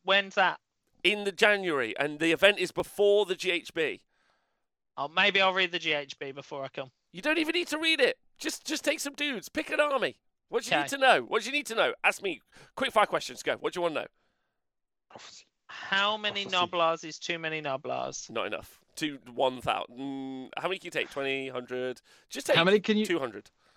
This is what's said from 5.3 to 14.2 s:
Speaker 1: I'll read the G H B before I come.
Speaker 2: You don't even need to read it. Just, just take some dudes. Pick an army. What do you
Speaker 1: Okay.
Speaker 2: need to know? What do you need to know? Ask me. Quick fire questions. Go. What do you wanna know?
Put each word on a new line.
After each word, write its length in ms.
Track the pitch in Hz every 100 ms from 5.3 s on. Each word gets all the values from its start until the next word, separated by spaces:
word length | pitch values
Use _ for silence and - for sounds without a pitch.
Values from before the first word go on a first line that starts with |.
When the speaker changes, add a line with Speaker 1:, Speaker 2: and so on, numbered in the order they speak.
| 190
Speaker 1:
I'll 120 | 190
read 180 | 185 180
the 60 | 170
G 140 | 165
H 240 | 147 139 -
B 140 | 139
before 320 | 135 - 143
I 40 | 135
come. 220 | - 131 _ _
Speaker 2:
You 100 | 175
don't 160 | 294 320
even 160 | 311
need 140 | 349 349
to 100 | 302
read 220 | 320 311
it. 180 | 233 - _ -
Just, 260 | 311 -
just 200 | - 302
take 160 | - 302
some 140 | 285
dudes. 340 | 277 294 226 -
Pick 220 | 302 -
an 100 | 311
army. 380 | 294 269 160 - _ _ _
What 160 | 233
do 60 | 226
you 40 | 156
Speaker 1:
Okay. 60 |
Speaker 2:
need 60 | 139
to 80 | 277
know? 220 | 262 165
What 200 | 117 226
do 40 | 220
you 40 |
need 140 | 285 -
to 80 |
know? 200 | 226 139 -
Ask 180 | 190 -
me. 180 | 190 135 _ - - -
Quick 160 | 262
fire 140 | 220 202
questions. 360 | 160 - 123
Go. 140 | 147 110
What 140 | 165
do 60 | 180
you 40 |
wanna 120 | 170
know? 120 | 139 - _